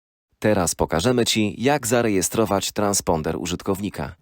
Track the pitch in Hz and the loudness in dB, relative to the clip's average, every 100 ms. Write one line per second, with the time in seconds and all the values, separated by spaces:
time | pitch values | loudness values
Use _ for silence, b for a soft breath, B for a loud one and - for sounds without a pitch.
0 | _ _ _ - 107 101 85 - 82 80 | _ _ _ -4 0 2 2 0 0 2
1 | 190 123 113 110 104 - 123 151 113 120 | 2 2 2 2 0 0 0 0 0 0
2 | 117 98 87 - 110 98 - - 101 101 | 2 2 0 0 2 0 -2 -2 0 0
3 | - 82 78 - 82 85 - 98 101 - | 0 0 0 -4 -4 -6 -4 -4 -4 -6
4 | 76 - | -10 -12